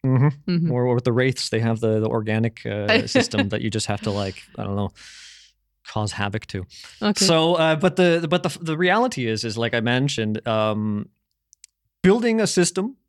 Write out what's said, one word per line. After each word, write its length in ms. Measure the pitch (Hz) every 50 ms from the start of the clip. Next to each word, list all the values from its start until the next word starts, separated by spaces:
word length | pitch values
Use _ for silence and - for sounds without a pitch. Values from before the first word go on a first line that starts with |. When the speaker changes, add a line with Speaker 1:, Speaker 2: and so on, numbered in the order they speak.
| -
Speaker 1:
Mm-hmm. 220 | 131 131 127 131 151 143 - - -
Speaker 2:
Mm-hmm. 200 | 175 170 165 160
Speaker 1:
Or 220 | 123 123 123 127 123
with 120 | 120 120
the 80 | 127 113
wraiths, 340 | 120 127 131 123 - -
they 140 | - - 110
have 180 | 113 117 113 110
the, 220 | 117 110 110 110
the 80 | 107 110
organic, 560 | 120 113 107 107 107 110 113 117 113 - -
uh, 420 | 113 101 104 101 107 - - 113
Speaker 2:
<laughs> 100 | 117 -
Speaker 1:
system 300 | 131 120 - - 170 277 98
that 120 | 104 110
you 80 | - 110
just 180 | 104 110 -
have 140 | - 104 101
to, 100 | - 110
like, 240 | 98 101 101 95 92 - - - -
I 60 | - 107
don't 100 | 98 98
know, 160 | 101 101 98 _ - - - - - - - - - - _ _ _ _ _ _ _ _
cause 240 | - - 110 107 101
havoc 340 | - - 101 101 101 107 -
to. 180 | - - 98 92 _ - - - - - -
Speaker 2:
Okay. 240 | 214 208 208 - 196
Speaker 1:
So, 300 | 185 165 160 160 165 180
uh, 220 | 165 160 160 160
but 180 | 156 170 185 180
the, 320 | 185 180 175 165 170 170 160
but 140 | 170 180 -
the, 80 | 170 - -
the 160 | 170 160 156
reality 500 | 151 180 180 185 220 247 254 - - 123
is, 180 | 113 110 107 113
is 120 | 117 104
like 160 | 113 117 113 107
I 60 | 120
mentioned, 680 | 110 117 120 127 135 139 - - 110 107 107 - -
um, 600 | 120 110 110 107 107 107 107 107 107 104 104 - - _ _ _ _ _ _ _ _ _ _ - _ _ _ _ _ _ _
building 380 | - 180 196 233 226 233 226 226
a 60 | 214
system 480 | 185 - 190 175 170 - 190 190 247 269 _ _